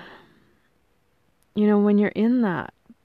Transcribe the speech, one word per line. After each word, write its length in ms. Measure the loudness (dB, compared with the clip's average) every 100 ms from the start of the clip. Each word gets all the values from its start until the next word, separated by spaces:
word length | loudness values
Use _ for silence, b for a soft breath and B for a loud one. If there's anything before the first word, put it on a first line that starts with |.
| B B B B B B B B _ _ _ _ _ _ _
you 140 | -2 0
know, 100 | 2
when 180 | 2 2
you're 120 | 0
in 320 | -2 -2 0
that 320 | -2 -4 -10 -18 -20 -20